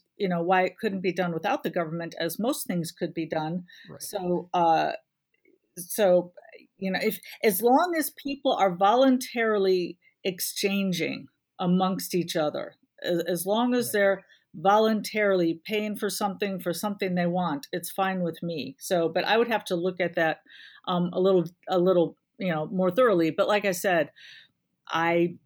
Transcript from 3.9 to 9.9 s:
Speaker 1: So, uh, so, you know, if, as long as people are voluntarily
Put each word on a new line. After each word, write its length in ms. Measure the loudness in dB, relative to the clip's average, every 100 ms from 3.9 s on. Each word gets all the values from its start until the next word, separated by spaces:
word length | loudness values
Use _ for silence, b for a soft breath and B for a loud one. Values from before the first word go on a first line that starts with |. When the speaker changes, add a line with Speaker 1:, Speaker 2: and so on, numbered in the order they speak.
| -16
Speaker 1:
So, 480 | -10 -6 -2 -2 -2
uh, 380 | 2 4 4 2 -4 _ _ _ _ _ _ _ -16
so, 560 | -8 2 4 4 2 -8 -20 -20 _ -8
you 120 | -4
know, 100 | -2
if, 180 | -2 -4 B B
as 200 | 0 2
long 320 | 4 4 2 -2
as 120 | -4
people 420 | -6 -10 -4 -2
are 220 | 2 2
voluntarily 1200 | 2 4 6 6 4 0 -2 0 2 2 2 -2